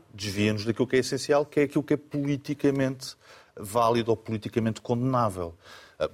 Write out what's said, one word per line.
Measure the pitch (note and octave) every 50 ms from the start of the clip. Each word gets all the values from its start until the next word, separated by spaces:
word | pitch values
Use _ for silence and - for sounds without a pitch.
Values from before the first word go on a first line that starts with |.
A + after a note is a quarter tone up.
| - _ -
desvia-nos | G#2 F#2+ G#2 F#2+ G2+ G#2 G#2+ G#2+ G#2+ G2+
daquilo | A#2 A2 - B2+
que | A#2 -
é | C3
essencial, | B2 - C#3+ C3 - - C#3+ C#3+ D3+
que | - - D3+
é | C#3+
aquilo | C#3 - D3+ C#3
que | - D3+
é |
politicamente | C#3 - - - D3 C#3 C#3+ C#3+ C3 - - D3 - - C#3 C3+ C#3 C3+ C3 C3+ C3 - - - _ _ - - - - _ -
válido | - G2 G2 G2+ A#2+ A#2 A2+ A#2+ A#2+ A2 A2+
ou | A2+
politicamente | - - - A2+ G#2+ - G#2+ - A#2+ A2 A2+ A2 -
condenável. | - - B2 A#2+ B2 C3 C3 B2 A#2+ G#2+ F#2 F#2 F2 E2 E2 _ - - - - - - _ -
Ah, | D#2+ -